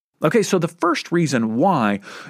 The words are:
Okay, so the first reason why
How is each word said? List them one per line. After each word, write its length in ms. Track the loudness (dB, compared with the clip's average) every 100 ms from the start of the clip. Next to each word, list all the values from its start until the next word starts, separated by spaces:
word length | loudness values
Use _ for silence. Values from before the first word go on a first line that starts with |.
| _ _
Okay, 220 | 0 2
so 160 | 2 0
the 80 | -2
first 460 | -2 -2 -2 -2
reason 420 | -2 0 0 -2
why 460 | 0 2 2 2 0 -6 -18 -16